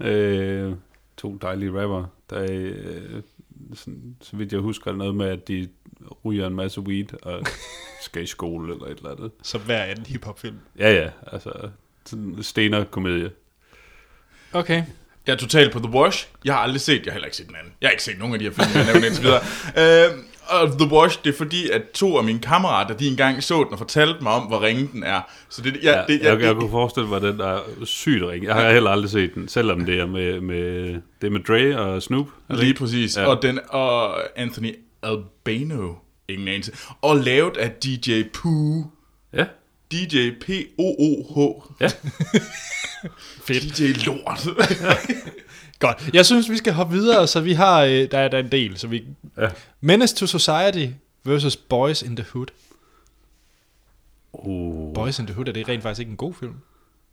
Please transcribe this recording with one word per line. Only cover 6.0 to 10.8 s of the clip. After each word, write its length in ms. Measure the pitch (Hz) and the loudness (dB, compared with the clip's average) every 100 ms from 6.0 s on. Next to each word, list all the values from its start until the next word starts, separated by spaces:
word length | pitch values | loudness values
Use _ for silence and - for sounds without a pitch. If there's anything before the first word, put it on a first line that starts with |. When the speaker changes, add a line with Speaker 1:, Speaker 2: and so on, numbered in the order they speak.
| - - | -20 -12
Speaker 1:
ryger 220 | 110 101 92 | -6 -4 -4
en 80 | |
masse 260 | 92 95 - | -6 -6 -8
weed 260 | 98 98 101 - | -6 -6 -6 -12
og 200 | 90 90 - - - | -12 -10 -10 -12 -16
Speaker 2:
<laughs> 300 | - - - | -18 -20 -20
Speaker 1:
skal 180 | - 85 | -12 -10
i 40 | 85 | -10
skole 460 | - 85 82 82 | -10 -10 -8 -10
eller 120 | 85 69 | -12 -14
et 100 | 76 | -14
eller 140 | 73 | -16
andet. 200 | 69 113 - | -14 -16 -14
Speaker 2:
Som 180 | - 113 | -12 -8
hver 220 | 107 113 | -4 -4
anden 240 | 95 104 117 | -4 -8 -10
hiphop-film. 500 | 131 107 - 113 107 _ | -12 -12 -14 -16 -16 _
Speaker 1:
Ja, 140 | - | 2